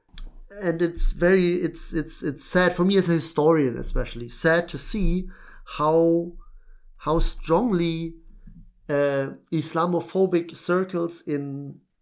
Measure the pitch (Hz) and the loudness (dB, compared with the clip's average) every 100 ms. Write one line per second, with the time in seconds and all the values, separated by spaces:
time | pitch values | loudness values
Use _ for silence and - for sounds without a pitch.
0 | _ - - - - 202 185 165 170 - | _ -14 -14 -16 -18 -6 -2 0 0 2
1 | - - 175 190 175 175 165 - - 165 | 2 4 4 4 4 0 -2 -6 -8 -6
2 | 143 - 156 139 - 180 180 175 180 196 | -6 -6 -6 -6 -2 2 2 2 2 4
3 | 175 165 147 - 151 160 135 120 120 127 | 2 0 0 2 4 4 2 -2 -4 -2
4 | 120 120 120 - 165 165 170 139 - 220 | -4 -8 -12 -2 2 2 0 -8 -6 0
5 | 170 180 185 - - - - - 151 160 | 2 0 -4 -14 -20 -20 -12 -2 2 4
6 | 165 170 175 - - - - - - - | 4 2 -2 -10 -18 -20 -20 -20 -20 -10
7 | - 165 - - - 165 247 180 170 165 | -2 2 2 0 0 2 2 2 0 -2
8 | 165 - - - - - - _ - 143 | -6 -10 -20 -20 -20 -20 -20 _ -2 2
9 | 143 139 135 - - 160 143 165 175 175 | 2 2 -2 -6 -4 -4 -2 -2 0 0
10 | - 185 190 175 170 147 - 180 190 175 | -2 0 2 2 -2 -8 -2 0 0 -4
11 | 170 170 - 143 143 139 139 143 _ _ | -4 -6 -6 -6 -4 -10 -12 -16 _ _